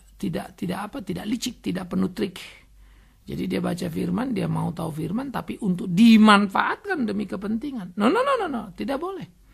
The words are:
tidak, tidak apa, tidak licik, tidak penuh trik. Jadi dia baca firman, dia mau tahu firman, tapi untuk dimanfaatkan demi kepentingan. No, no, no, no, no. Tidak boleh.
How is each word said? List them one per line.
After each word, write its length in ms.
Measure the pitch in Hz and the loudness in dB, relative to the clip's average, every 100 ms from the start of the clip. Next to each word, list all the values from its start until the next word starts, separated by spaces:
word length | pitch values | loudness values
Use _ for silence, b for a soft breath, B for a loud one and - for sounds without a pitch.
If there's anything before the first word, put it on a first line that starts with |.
| _ - | _ -10
tidak, 320 | 196 160 - - | -6 -6 -8 -8
tidak 320 | 185 185 202 | -6 -6 -8
apa, 100 | 277 | -10
tidak 240 | 196 175 | -8 -8
licik, 400 | 202 233 247 - | -4 -4 -6 -8
tidak 240 | - - - | -6 -6 -4
penuh 240 | - 95 | -2 -2
trik. 240 | 185 208 - - - - b b b b b - | -2 -6 -6 -16 -20 -20 b b b b b -10
Jadi 240 | 143 180 | -6 -4
dia 80 | 185 | -2
baca 320 | 180 175 175 | -2 -4 -4
firman, 400 | 175 175 185 262 | -4 -2 -2 -2
dia 160 | 202 165 | -2 -2
mau 240 | 160 165 | -2 -4
tahu 240 | - 165 | -4 -6
firman, 400 | 151 160 208 277 | -6 -6 -6 -6
tapi 240 | 196 160 - | -8 -8 -4
untuk 320 | 208 180 233 | -2 -2 0
dimanfaatkan 1120 | 170 233 220 214 202 208 196 - 415 403 359 | 6 10 10 10 8 6 0 0 -2 -4 -2
demi 240 | 226 202 202 | 0 -2 -4
kepentingan. 720 | 208 202 220 294 262 175 180 | -6 -4 -4 -4 -8 -8 0
No, 80 | 214 | 2
no, 160 | 415 | 2
no, 160 | 539 523 | 2 0
no, 80 | 370 | -2
no. 240 | 254 196 | -4 -8
Tidak 240 | - 214 | -8 -6
boleh. 320 | 277 349 381 185 _ b | -4 -6 -8 -12 _ b